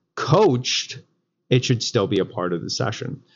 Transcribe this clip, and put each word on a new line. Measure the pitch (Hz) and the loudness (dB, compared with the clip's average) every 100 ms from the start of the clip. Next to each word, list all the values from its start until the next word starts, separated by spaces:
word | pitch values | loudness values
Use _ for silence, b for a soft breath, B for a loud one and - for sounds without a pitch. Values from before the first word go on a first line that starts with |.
| _ - | _ -8
coached, | - 170 208 123 127 - - - - _ _ _ - | 2 4 6 4 -2 -4 -6 -12 -20 _ _ _ 0
it | 127 | 2
should | - 117 | 2 0
still | - 117 98 | 0 0 0
be | 101 | 0
a | 90 | -2
part | - 90 | -2 -4
of | 85 | -4
the | - | -4
session. | - - - - - _ | -4 -4 -6 -8 -12 _